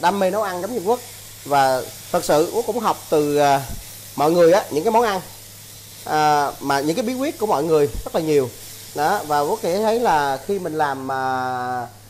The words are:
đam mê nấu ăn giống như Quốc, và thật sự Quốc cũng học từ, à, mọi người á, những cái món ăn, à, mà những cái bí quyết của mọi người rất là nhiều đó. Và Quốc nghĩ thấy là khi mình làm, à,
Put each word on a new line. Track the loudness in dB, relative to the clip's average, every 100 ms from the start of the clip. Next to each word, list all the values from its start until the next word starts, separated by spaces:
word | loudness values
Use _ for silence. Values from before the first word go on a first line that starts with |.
đam | 0 2
mê | 0
nấu | 0
ăn | -4 -4
giống | -6
như | -4 -2
Quốc, | -2 -4 -18 -18 -14 0
và | 2 4 2 -4 -12 -4
thật | -2 2
sự | 2 2
Quốc | -2 -4
cũng | -2
học | -2 -2 0
từ, | 0 2 2
à, | 4 2 -2 -12 -14 -18 -10 -2
mọi | 2
người | 6 8
á, | 6 2
những | -2
cái | 2
món | 4
ăn, | 2 0 -6 -16 -20 -20 -20 -20 -20 -14 -2
à, | 2 4 4 2 -2
mà | -2 0
những | 0 0
cái |
bí | -2
quyết | -2 -4 -2
của | 0
mọi | 0
người | 2 4 2 -2 -4
rất | -2
là |
nhiều | 2 2 2 -4 -18 -18 -10 -2
đó. | 0 0 0
Và | 0
Quốc | 0 -2
nghĩ | -2 0
thấy | 0 0
là | 2 2 0 -2
khi | -4 -4
mình | -4
làm, | -2 -2 -2 -4
à, | -4 -2 -2 -4 -4 -4 -6 -8 -14